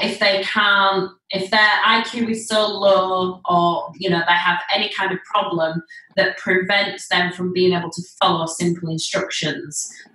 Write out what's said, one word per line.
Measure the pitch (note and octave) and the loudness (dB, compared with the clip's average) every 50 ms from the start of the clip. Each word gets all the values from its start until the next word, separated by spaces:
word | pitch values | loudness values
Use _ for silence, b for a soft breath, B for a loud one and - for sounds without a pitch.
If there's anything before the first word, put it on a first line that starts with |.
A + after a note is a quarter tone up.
| G#3 | 0
if | - - - | -2 -2 0
they | G#3+ G3 G3 G3 | 2 2 2 0
can't, | F#3+ - - G#3+ G3+ G3+ G3 G3 G3 G3 F#3+ F#3 - - - _ _ - | -2 -2 0 0 2 4 4 4 4 4 2 0 -2 -4 -8 _ _ -6
if | G3 F#3 F#3+ F#3+ | -6 -6 -2 0
their | A3 G#3+ | 2 4
I | G#3 G#3 G3+ - - A3 A3+ A#3 | 4 4 4 2 2 2 2 2
Q | A#3 - A#3+ A#3 A3+ A3 | 0 -2 -4 -4 -2 -2
is | A3+ A3 - - | -2 -4 -4 -2
so | A3 G#3+ G#3+ | 0 0 0
low, | G#3 G3+ F#3+ G3 G3 F#3+ F#3+ F#3 F#3 F#3 F#3 F#3 F#3 F3+ - - F3 | 0 0 2 4 4 6 6 4 2 0 0 0 -2 -4 -6 -2 2
or, | F3 F3 F3 F3 E3+ - - - - | 2 4 4 2 0 -2 -6 -8 -10
you | - G3 F#3+ | -4 0 0
know, | F3 E3+ D#3+ | 0 0 2
they | F3 F3 | 2 0
have | F3 F3+ F3+ E3+ E3+ - - G3 | 2 2 0 0 -2 -2 -2 -2
any | G#3 G#3+ G#3 | -2 -2 -2
kind | - - F#3+ F#3 | -4 -4 -4 -4
of | F#3 - - | -4 -6 -8
problem | - G#3+ G3+ G3 G3 F3 E3 D#3+ D#3+ E3 E3+ - B B B B B B | -4 -2 -2 -2 0 -2 -2 -2 -2 -2 -6 -8 B B B B B B
that | - - F#3+ - | 0 0 0 -2
prevents | - - F#3+ F#3 F#3 F#3 F#3 G3+ G3+ - - - - - - | -4 -2 0 0 0 2 2 0 0 0 -2 -6 -10 -6 -2
them | F#3 F3+ F3+ F3+ | 0 0 0 0
from | - F3+ F3+ F3+ | -2 -4 -4 -2
being | F3+ F#3 F3+ F3+ | 2 4 4 4
able | F3+ E3+ E3+ E3 | 4 2 -2 -6
to | - F3 F3 - - - | -8 -10 -12 -10 -4 0
follow | - - F3 E3 E3 | 2 2 2 2 -2
simple | D#3+ - - F3 F3 E3+ E3+ E3+ D#3+ | -4 -4 -2 0 0 0 -2 -4 -6
instructions, | D#3+ D#3+ - - - C#3+ - - - - D#3+ D3+ C3+ - - D3+ D3 - - B B B B B | -4 -4 -4 -4 -4 -4 -4 -4 -6 -4 -4 -4 -4 -6 -8 -10 -8 -8 -10 B B B B B